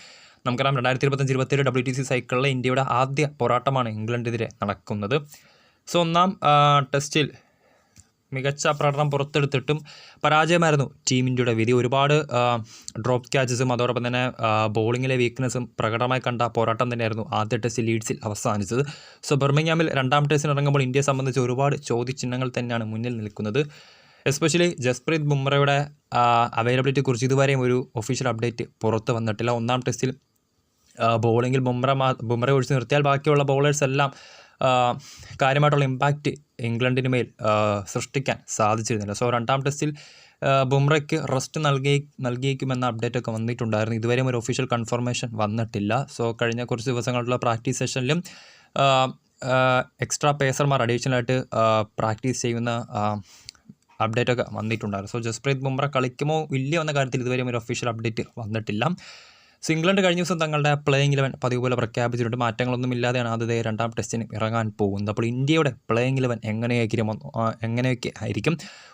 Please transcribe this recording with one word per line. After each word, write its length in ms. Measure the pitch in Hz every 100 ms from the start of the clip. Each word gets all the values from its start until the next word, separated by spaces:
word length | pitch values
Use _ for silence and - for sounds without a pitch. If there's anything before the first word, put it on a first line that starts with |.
| - - - _ 127
നമുക്കറിയാം, 300 | 123 135 139
രണ്ടായിരത്തി 280 | 123 127
ഇരുപത്തഞ്ച് 280 | 139 135 135
ഇരുപത്തേഴ് 300 | 131 131 139
ഡബ്ല്യു 220 | 131 127
ടി 60 | 127
സി 120 | 131
സൈക്കിളിലെ 460 | 131 127 - 127 139
ഇന്ത്യയുടെ 320 | 127 123 127
ആദ്യ 480 | 127 120 135 139 147 -
പോരാട്ടമാണ് 500 | 120 120 139 135 117
ഇംഗ്ലണ്ടിനെതിരെ 600 | 107 110 120 117 117 110 -
നടക്കുന്നത്. 600 | 101 95 - 104 101 143 147 - _ _ _ _ -
So, 60 | 175
ഒന്നാം, 420 | 165 170 185 -
ആ, 340 | 147 147 147 143
ടെസ്റ്റിൽ 520 | 135 143 143 156 135 - _ _ _ _ _ - _ _ _
മികച്ച 360 | 135 135 143 165
പ്രകടനം 420 | 147 147 143 147
പുറത്തെടുത്തിട്ടും 720 | 139 135 156 139 135 - 151 151 - - -
പരാജയമായിരുന്നു 680 | 147 151 160 170 165 151 127 - -
ടീം 160 | 127 127
ഇന്ത്യയുടെ 240 | 127 123
വിധി. 200 | 113 110
ഒരുപാട്, 400 | 123 120 135 143
ആ, 520 | 151 147 123 123 120 110 - - -
ഡ്രോപ്പ് 280 | 110 127 123
ക്യാച്ചസും 440 | 143 127 123 127
അതോടൊപ്പം 340 | 120 123 123 120
തന്നെ, 260 | 123 127 -
ആ, 240 | 113 110 110
ബോളിങ്ങിലെ 500 | 110 110 123 131 127
വീക്ക്നെസ്സും 540 | 120 120 127 123 120 -
പ്രകടമായി 400 | 110 113 120 127 123
കണ്ട 160 | 120
പോരാട്ടം 500 | 120 - 113 113 123
തന്നെയായിരുന്നു 420 | 120 113 107 107
ആദ്യ 220 | 104 107 120
ടെസ്റ്റ് 260 | 120 -
ലീഡ്സിൽ 360 | 113 113 110 -
അവസാനിച്ചത്. 580 | 113 101 123 107 98 117 143 - -
So, 200 | - -
ബർമിംഗ്ഹാമിൽ 600 | 143 139 143 160 160 160
രണ്ടാം 340 | 135 131 147 147
ടെസ്റ്റിന് 240 | 151 151
ഇറങ്ങുമ്പോൾ 300 | 143 143 139
ഇന്ത്യയെ 200 | 131 135
സംബന്ധിച്ച് 380 | 139 131 135 127
ഒരുപാട് 360 | 123 127 143 143
ചോദ്യചിഹ്നങ്ങൾ 760 | - 117 120 127 127 123 131 127
തന്നെയാണ് 260 | 120 117
മുന്നിൽ 320 | 110 110 120 120
നിൽക്കുന്നത്. 500 | 107 - 107 113 151 - - - _ _ -
Especially 460 | 143 160 170 175 170
ജസ്പ്രീത് 420 | 123 123 - 160
ബുംറയുടെ, 680 | 147 143 135 143 143 143 147 - _
ആ, 360 | 120 120 120 117
അവൈലബിലിറ്റിയെക്കുറിച്ച് 720 | - 117 127 135 139 135 117 127
ഇതുവരെയും 340 | 135 139 135
ഒരു 300 | 123 123 127
ഒഫീഷ്യൽ 340 | - 110 123 131
അപ്ഡേറ്റ് 360 | 113 120 117 - _
പുറത്ത് 300 | 110 110 110
വന്നിട്ടില്ല. 380 | 117 113 104 117
ഒന്നാം 300 | 120 117 127 127
ടെസ്റ്റിൽ, 280 | 120 131 131 _ _ _ _ _ _ _ -
ആ, 160 | 113 117
ബോളിങ്ങിൽ 440 | 113 113 123 131
ബുംറ 320 | 127 123 127
മാ-, 260 | 135 131 131
ബുംറയെ 320 | 110 120 123
ഒഴിച്ച് 200 | 139 123
നിർത്തിയാൽ 280 | 135 117 147
ബാക്കിയുള്ള 400 | 143 139 151 147
ബോളേഴ്സ് 420 | 139 139 143 147
എല്ലാം, 280 | 135 135 139 - - - - _
ആ, 360 | 135 127 123 123 - - - -
കാര്യമായിട്ടുള്ള 420 | 135 139 147 147
ഇമ്പാക്റ്റ് 460 | 139 127 143 147 147 - - -
ഇംഗ്ലണ്ടിന് 480 | 117 117 127 127 131
മേൽ, 180 | 127 113 -
ആ, 400 | 110 107 107 104 98
സൃഷ്ടിക്കാൻ 440 | 123 - 143 139 117 -
സാധിച്ചിരുന്നില്ല. 640 | - 107 113 110 113 104
So, 220 | 101 123
രണ്ടാം 280 | 120 117 135
ടെസ്റ്റിൽ, 320 | 135 143 151 147 - - - _
ആ, 180 | 143 135
ബുംറയ്ക്ക് 680 | 131 139 143 156 147 160 139
റെസ്റ്റ് 280 | 131 143 156
നൽകി-, 380 | 151 139 139 143 143 -
നൽകിയേക്കുമെന്ന 680 | 127 123 135 135 135 127 123
അപ്ഡേറ്റൊക്കെ 440 | 113 117 123 117
വന്നിട്ടുണ്ടായിരുന്നു. 680 | 110 113 120 117 107 110 113
ഇതുവരെയും 280 | 117 123 131
ഒരു 100 | 123
ഒഫീഷ്യൽ 320 | 110 123 131
കൺഫർമേഷൻ 560 | 120 113 120 123 120 123
വന്നിട്ടില്ല. 760 | 110 107 110 110 110 101 117 139 -
So, 140 | 117 113
കഴിഞ്ഞ 220 | 120 117
കുറച്ച് 260 | 120 120 110
ദിവസങ്ങളിലുള്ള 460 | 120 117 123 120 123
പ്രാക്ടീസ് 420 | 123 113 - 127
സെഷനിലും, 440 | 127 135 127 165 - - - - _ -
ആ, 60 | 139 131 131 - _ _ 131
ആ, 360 | 127 131 127 - _
എക്സ്ട്രാ 300 | 131 - 147
പേസർമാർ 520 | 143 135 131 143 135
അഡീഷണൽ 320 | 117 120 135
ആയിട്ട്, 300 | 127 120 131 127
ആ, 280 | 113 113 110
പ്രാക്ടീസ് 600 | 104 - 110 107 131 120
ചെയ്യുന്ന, 260 | 123 117 120
ആ, 520 | 117 117 123 104 104 - - - - - - _ -
അപ്ഡേറ്റൊക്കെ 420 | 113 113 120 123 -
വന്നിട്ടുണ്ടായിരുന്നു. 680 | 104 110 113 110 101 101 120
So, 120 | 117
ജസ്പ്രീത് 240 | 110 139 135
ബുംറ 300 | 135 131 143
കളിക്കുമോ 640 | 135 127 127 147 156 151
ഇല്ലയോ 260 | 135 135 165
എന്ന 120 | 156
കാര്യത്തിൽ 280 | 143 131 131
ഇതുവരെയും 280 | 123 127 123
ഒരു 80 | 120
ഒഫീഷ്യൽ 320 | 113 120 120
അപ്ഡേറ്റ് 340 | 113 117 117 113 -
വന്നിട്ടില്ല. 500 | 107 110 107 107 123 185 - - - - _ _ -
So, 60 |
ഇംഗ്ലണ്ട് 280 | 160 165 196
കഴിഞ്ഞ 220 | 185 175
ദിവസം 180 | 170 175
തങ്ങളുടെ 340 | 160 151 147
പ്ലേയിങ് 380 | 143 147 135 143
ഇലവൻ 200 | 139 135 -
പതിവ് 180 | 123 123
പോലെ 140 | 123 120
പ്രഖ്യാപിച്ചിട്ടുണ്ട്. 600 | 117 127 120 120 117 123
മാറ്റങ്ങളൊന്നും 560 | 120 110 123 123 127
ഇല്ലാതെയാണ് 360 | 123 123 123 120
ആദ്യത്തെ 340 | 113 113 117
രണ്ടാം 280 | 113 107 117 113
ടെസ്റ്റിന് 260 | 110 113 110
ഇറങ്ങാൻ 380 | 107 110 117 110 104
പോകുന്നത്. 320 | 101 98 104
അപ്പോൾ 160 | 107 117
ഇന്ത്യയുടെ 460 | 123 139 160 147 120 -
പ്ലേയിങ് 280 | 113 123 135
ഇലവൻ 200 | 127 113
എങ്ങനെയായിരിക്കും, 640 | 113 107 120 120 113 113 110
ആ, 420 | 107 - 113 113 -
എങ്ങനെയൊക്കെ 500 | 113 117 127 123 - -
ആയിരിക്കും? 360 | 113 107 147 160 - - -